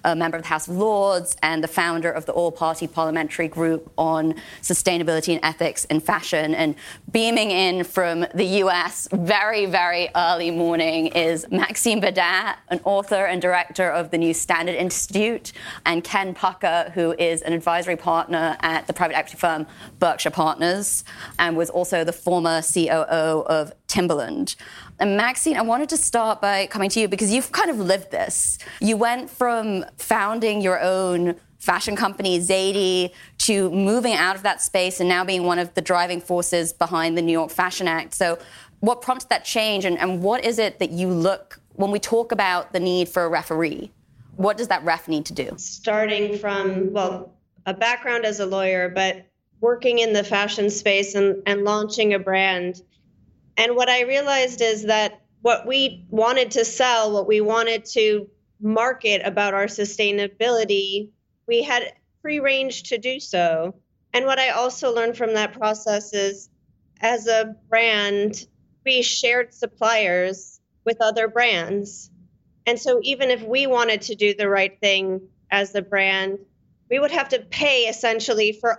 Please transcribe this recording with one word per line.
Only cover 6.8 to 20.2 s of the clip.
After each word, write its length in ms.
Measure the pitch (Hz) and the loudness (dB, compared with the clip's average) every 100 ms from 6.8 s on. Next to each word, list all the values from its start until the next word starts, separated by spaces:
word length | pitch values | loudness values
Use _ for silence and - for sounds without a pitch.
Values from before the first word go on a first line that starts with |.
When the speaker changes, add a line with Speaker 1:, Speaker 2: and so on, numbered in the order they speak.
| - - - | -12 -18 -4
Speaker 1:
beaming 400 | 226 226 226 214 | 0 2 2 2
in 320 | 185 185 185 | 2 2 0
from 420 | 175 - 175 165 175 | -2 0 0 0 -2
the 100 | 180 | 0
U 260 | 185 196 190 | 0 2 2
S, 360 | 175 170 - - | 2 0 -6 -4
very, 540 | 185 170 208 214 220 196 | -2 2 2 2 0 2
very 420 | 180 175 175 175 175 | 2 2 0 0 2
early 340 | 170 175 170 | 2 2 0
morning, 560 | 165 170 165 160 165 160 | 0 2 2 2 2 0
is 400 | 170 165 165 - | 2 2 0 -2
Maxime 520 | 180 202 214 240 214 | 0 0 0 0 2
Bedat, 560 | 196 190 175 185 214 - - | 2 2 2 2 0 -6 -6
an 100 | 175 | -4
author 420 | 190 196 196 196 | 0 0 2 0
and 160 | 196 180 | 0 0
director 480 | 180 180 - - 180 | 2 2 0 0 0
of 220 | 160 160 | 0 -2
the 80 | 170 | 0
New 160 | 165 | 0
Standard 400 | 160 - 165 170 | 0 0 0 0
Institute, 800 | 160 180 - - 202 214 226 - - - - - | -2 -2 -2 -4 0 0 -2 -8 -16 -16 -2 0
and 160 | 170 | 0
Ken 320 | 170 196 185 | 0 -2 -2
Pucker, 560 | 175 185 180 180 170 170 | -2 -2 0 0 0 0
who 200 | 175 165 165 | 0 0 2
is 200 | 170 165 | 0 0
an 100 | 160 | -2
advisory 420 | 170 165 170 175 | -2 0 0 0
partner 640 | 170 175 165 160 165 165 - | -2 0 0 0 0 0 -2
at 260 | 160 160 - | -2 -2 -4
the 40 | |
private 240 | 165 170 147 | -2 0 0
equity 220 | - - | -4 -2
firm 300 | 175 160 151 - - - | -2 -2 -6 -12 -14 0
Berkshire 300 | 170 - | 0 2